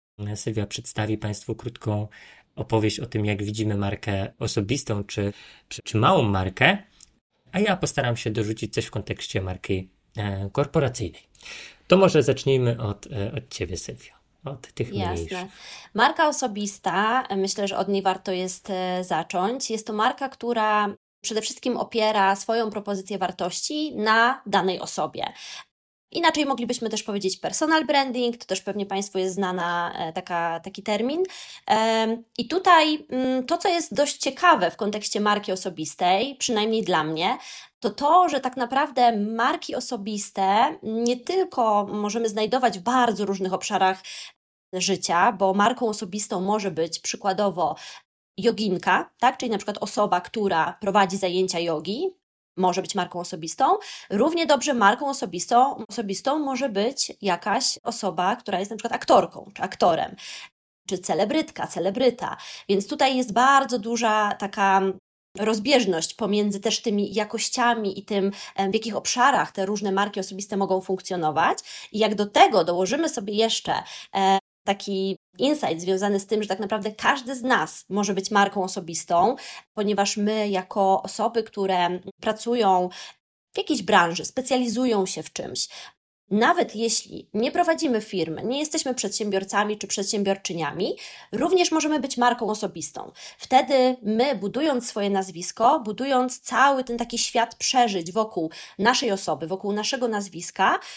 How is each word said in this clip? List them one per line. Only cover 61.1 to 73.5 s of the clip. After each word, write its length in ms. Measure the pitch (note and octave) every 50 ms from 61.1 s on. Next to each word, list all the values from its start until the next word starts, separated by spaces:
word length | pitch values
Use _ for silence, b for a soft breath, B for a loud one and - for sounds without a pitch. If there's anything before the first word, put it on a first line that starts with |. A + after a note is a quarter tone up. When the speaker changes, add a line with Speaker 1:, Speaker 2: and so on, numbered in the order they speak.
| E3+ D#3+ G3+ G#3 C#4+ D#4 D#4 - - - -
Speaker 2:
celebryta. 720 | D#3 - F#3 E3+ F#3+ F#3+ - C4+ B3 A#3+ - - - - B B B B B B -
Więc 180 | G3 F#3+ G3+
tutaj 300 | - D4 D4 C#4+ C4+ C4
jest 160 | B3+ B3 A3+
bardzo 460 | F#3 A#3 B3+ C4 C#4 C4+ C4+ A3 B3 A#3+
duża 560 | G3 A3+ A#3 A#3 A#3 A3 G#3+ G#3+ G#3 G#3 - -
taka 440 | G#3 G3 - G#3+ G3 G3 F#3+ F#3+ F#3+ G3 F#3 - - _ _ _ _ _ - F#3+
rozbieżność 760 | G#3 G#3+ A3 G#3+ G3+ C4+ D4 B3+ A#3 F#3+ F3+ D#3+ E3 - -
pomiędzy 460 | - A#3 F#3+ G3+ G#3 G#3 G#3 F#3+ G3
też 220 | - A3+ G#3+ -
tymi 320 | - A#3 G3+ G3+ G3+ - F#3+
jakościami 840 | G#3+ G#3 G#3 - A3 - - - C4 A#3+ A#3+ A#3 A3+ G#3+ G3 - -
i 60 | G3+
tym, 280 | - G#3+ G3 F#3+ G3 G3+ B B B B
em, 140 | - F#3+ F#3+
w 40 | F#3+
jakich 220 | A3 A3 A#3 G3+
obszarach 560 | - - - - B3 B3 C#4 C4 G3+ D3+ -
te 140 | - G3+ F#3+
różne 260 | F#3+ G#3+ G3 G#3 G3
marki 280 | F#3+ G3 G#3 G#3 G3+ G3+
osobiste 360 | F#3+ - G3 F#3+ G3 - G#3+
mogą 240 | G3 G3 F#3 F#3+ F#3
funkcjonować. 800 | F#3 - F#3+ F#3+ - - F#3 F3+ D#3+ D#3 D3 D#3 E3+ - F#4 - B B B B B B
I 60 | - G#3
jak 160 | A3 G#3 G#3+
do 120 | G3+ G#3
tego 380 | G3+ - D4+ F#4+ F4+ B3 F#3+ E3
dołożymy 440 | F3 F3 F3 F#3 F3+ A#3+ D4 E4 D#4
sobie 260 | - A#3+ G3 G#3 G#3
jeszcze, 480 | G#3 A3 A3+